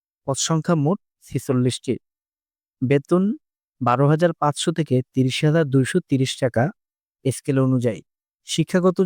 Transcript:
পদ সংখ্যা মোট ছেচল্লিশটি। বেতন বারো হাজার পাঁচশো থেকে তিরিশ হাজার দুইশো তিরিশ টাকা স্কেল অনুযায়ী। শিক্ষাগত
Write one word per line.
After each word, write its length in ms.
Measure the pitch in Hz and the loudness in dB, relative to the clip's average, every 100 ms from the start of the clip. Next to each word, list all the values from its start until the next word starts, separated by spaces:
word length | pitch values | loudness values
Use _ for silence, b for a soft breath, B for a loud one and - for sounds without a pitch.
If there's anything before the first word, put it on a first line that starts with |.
| _ _ - | _ _ -8
পদ 120 | 135 | -6
সংখ্যা 360 | - 160 156 170 | -2 -2 0 0
মোট 220 | 143 202 _ _ | 0 -2 _ _
ছেচল্লিশটি। 720 | - 139 - 127 127 - - 110 _ _ _ _ _ _ _ _ | -10 -6 -2 0 0 -2 -4 -6 _ _ _ _ _ _ _ _
বেতন 400 | 127 143 - 175 196 302 _ _ _ - | 0 0 2 0 0 -4 _ _ _ -6
বারো 240 | 120 123 143 | -2 2 2
হাজার 260 | 156 175 | 2 0
পাঁচশো 380 | 165 147 - - | 0 -2 -2 -4
থেকে 240 | 165 151 127 - | -4 0 -2 -2
তিরিশ 260 | - 131 - | -2 -2 0
হাজার 240 | 151 160 151 | 0 2 2
দুইশো 320 | 135 127 180 - | 0 0 -2 -2
তিরিশ 260 | 135 131 - | -2 -2 -2
টাকা 280 | 131 113 131 - _ _ _ _ | -2 0 -2 -4 _ _ _ _
স্কেল 340 | 135 - - 135 | -6 -4 -2 0
অনুযায়ী। 420 | 131 131 117 101 - _ _ _ - | 2 2 0 -4 -12 _ _ _ -6
শিক্ষাগত 500 | - 160 185 185 175 | -4 0 0 2 2